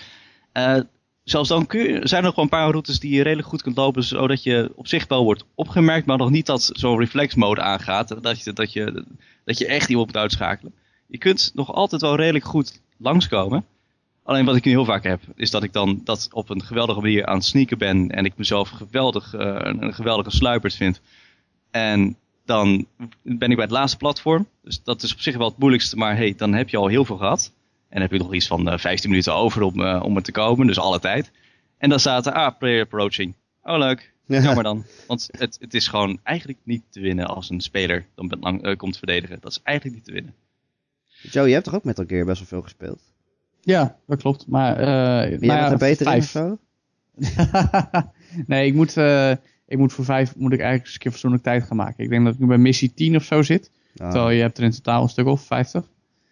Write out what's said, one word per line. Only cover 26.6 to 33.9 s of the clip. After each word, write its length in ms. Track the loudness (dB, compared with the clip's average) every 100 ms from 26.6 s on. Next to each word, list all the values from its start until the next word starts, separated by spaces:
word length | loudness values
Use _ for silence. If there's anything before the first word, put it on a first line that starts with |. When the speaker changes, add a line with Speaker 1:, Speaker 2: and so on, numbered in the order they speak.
| 0
Speaker 1:
je 80 | 0
al 100 | 2
heel 180 | 2
veel 120 | 0 -2
gehad. 360 | -2 -2 -4 _ _ _ _
En 120 | -4
heb 100 | -2
je 60 | -2
nog 160 | -2
iets 120 | -4 -2
van, 220 | -2 -2
eh, 80 | -2
vijftien 320 | -2 -2 0
minuten 240 | 0 2
over 280 | 0 0 0
om, 180 | -2 0
eh, 180 | -2 -2
om 120 | -2 -4
er 60 |
te 100 | -2
komen, 340 | -2 2 4 4
dus 120 | 2
alle 200 | 0 0
tijd. 320 | 0 -2 -4 _ _ _ _ _
En 100 | 2
dan 120 | 4
staat 260 | 2 0 -2
er, 60 |
"Ah, 260 | 0 -2 -2
player 240 | 0 0
approaching." 520 | 0 -2 -2 -2 -6 -10 _ _
Oh, 160 | -4 0
leuk. 340 | 0